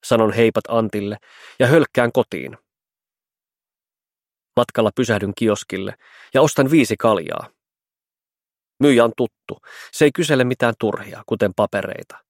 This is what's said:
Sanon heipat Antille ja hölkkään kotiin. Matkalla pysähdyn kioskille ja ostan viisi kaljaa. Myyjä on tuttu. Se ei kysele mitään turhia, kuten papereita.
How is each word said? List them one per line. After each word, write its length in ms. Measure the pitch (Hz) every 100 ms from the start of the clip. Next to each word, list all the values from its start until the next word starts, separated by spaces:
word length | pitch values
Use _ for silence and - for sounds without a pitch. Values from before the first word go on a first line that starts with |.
| -
Sanon 280 | 117 110
heipat 300 | 101 113 110 -
Antille 500 | 117 110 104 101 104 _ - - -
ja 80 | 120
hölkkään 440 | 160 135 - 120
kotiin. 460 | 127 117 80 65 - _ _ _ _ _ _ _ _ _ _ _ _ _ _ _ _ _ _ _ -
Matkalla 360 | 120 - 110 -
pysähdyn 380 | 120 104 101 98
kioskille 580 | 113 104 - 95 98 - _ - -
ja 80 | -
ostan 300 | 156 - 135
viisi 260 | 156 117 107
kaljaa. 520 | 117 101 80 78 - _ _ _ _ _ _ _ _ _ _ _ _ _
Myyjä 240 | 143 123
on 80 | 117 -
tuttu. 400 | 120 _ - - - - -
Se 140 | - 147
ei 60 |
kysele 320 | - 156 139
mitään 300 | 123 123 120 113
turhia, 440 | 110 - - 98 -
kuten 280 | 107 104 92
papereita. 600 | 104 101 - - - -